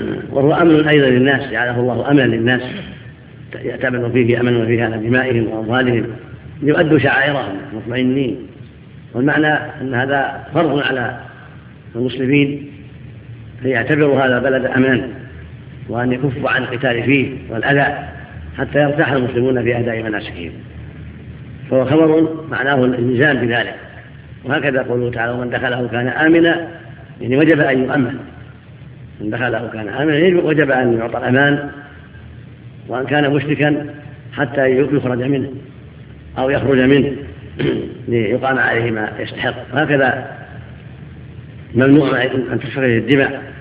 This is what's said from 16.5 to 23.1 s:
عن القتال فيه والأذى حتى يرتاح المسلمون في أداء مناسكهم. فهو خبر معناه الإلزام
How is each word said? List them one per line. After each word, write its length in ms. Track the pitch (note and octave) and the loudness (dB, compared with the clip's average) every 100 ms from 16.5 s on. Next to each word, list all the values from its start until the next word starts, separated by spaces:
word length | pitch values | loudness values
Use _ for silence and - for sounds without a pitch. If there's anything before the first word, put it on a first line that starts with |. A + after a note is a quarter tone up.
عن 120 | B2 | -2
القتال 400 | A#2+ B2 C3 A#2 | -2 -2 0 0
فيه 260 | A2+ C#3 B2 - - | 2 2 2 -6 -8
والأذى 440 | A2+ B2+ C#3+ C3 - - - - - - - | -4 0 2 2 -2 -10 -14 -16 -16 -12 -8
حتى 240 | C3 C#3 | -2 2
يرتاح 300 | C#3+ D3 C#3+ | 2 2 2
المسلمون 500 | C#3 A#2+ B2 B2+ B2+ | 2 0 0 2 2
في 160 | A#2 A#2+ | 0 0
أداء 240 | A#2+ A2+ | 0 -2
مناسكهم. 480 | A2 G#2 - D#2+ E2 - - - - - - - - - - - - | -4 -6 -6 -10 -12 -12 -16 -16 -16 -16 -16 -16 -16 -16 -16 -14 -2
فهو 140 | C3 | 0
خبر 440 | C3 D#3 D#3+ D#3+ D#3 - - | 4 4 6 6 2 -2 -6
معناه 340 | A#2+ C3 C#3 | -2 0 2
الإلزام 600 | B2+ B2+ A#2+ | 2 2 0